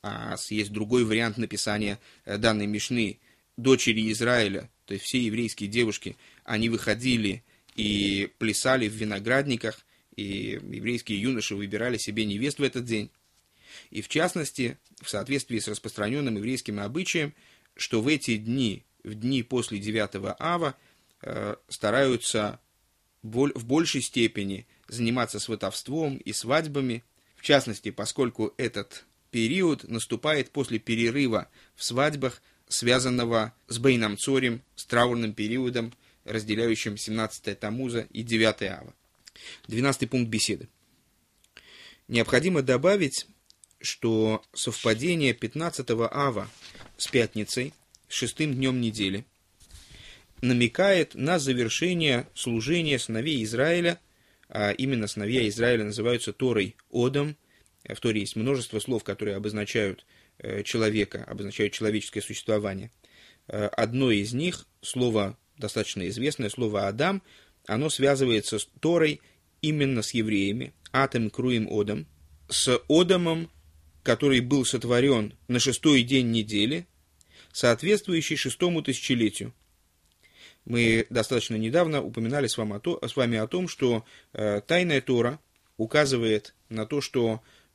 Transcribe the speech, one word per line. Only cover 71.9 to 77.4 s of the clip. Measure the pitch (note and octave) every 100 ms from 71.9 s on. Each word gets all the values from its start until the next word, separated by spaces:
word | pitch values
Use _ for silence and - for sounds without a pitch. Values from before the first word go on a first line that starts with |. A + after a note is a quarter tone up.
| G#2+ D#3 _ - - -
с | - - B2 -
Одамом, | D#3 F3+ F#3 E3+ E3 E3 - - - _ -
который | - A#2 C#3+ C3
был | B2 C#3
сотворён | A#2+ B2 A#2 A#2+ C#3 A#2+ G#2 - -
на | B2
шестой | C3 A#2 D#3 C#3
день | A#2+ C3+ A#2+
недели, | A2+ G#2+ G#2 A2 E3 - _ _ _ _ -